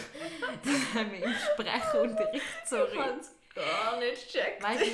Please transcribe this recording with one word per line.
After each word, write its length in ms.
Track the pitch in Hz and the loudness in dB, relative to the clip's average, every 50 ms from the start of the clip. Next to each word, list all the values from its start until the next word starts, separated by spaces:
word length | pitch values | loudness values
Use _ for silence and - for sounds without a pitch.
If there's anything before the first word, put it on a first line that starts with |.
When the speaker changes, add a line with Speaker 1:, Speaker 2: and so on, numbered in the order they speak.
| - - - 294 | -8 -10 -10 -10
Speaker 1:
<laughs> 420 | 320 330 330 302 254 - 247 233 - | -10 -8 -8 -6 -6 -6 -6 -4 0
Das 300 | 269 285 277 254 208 202 | 0 2 2 2 0 0
haben 180 | 226 214 208 | 0 -2 -2
wir 120 | 202 - - | -2 -2 -2
im 100 | 233 - | 0 0
Sprechunterricht, 1120 | 784 740 622 587 - - - - - 640 640 622 571 - - 220 - 640 622 311 294 - - - 659 - | 0 2 2 2 2 2 0 0 0 2 2 4 4 4 4 2 0 0 0 0 -2 -4 -6 -8 -8 -6
sorry. 240 | - 254 220 262 - - | -2 2 2 2 2 2
Speaker 2:
Ich 60 | 269 | 0
hab's 320 | 269 262 247 294 - - - - - - - | 0 -2 -2 -4 -8 -12 -18 -20 -20 -14 -8
gar 440 | - 294 302 320 - 220 226 240 240 | -4 -2 0 0 2 2 0 0 0
nicht 280 | 240 247 - - - - | 0 0 -2 -4 -6 -2
gecheckt. 300 | - 285 190 - - - | 0 0 0 0 0 -2
Speaker 1:
Weißt 200 | 202 208 233 - 214 | 0 0 2 4 2
du, 0 | 233 | 2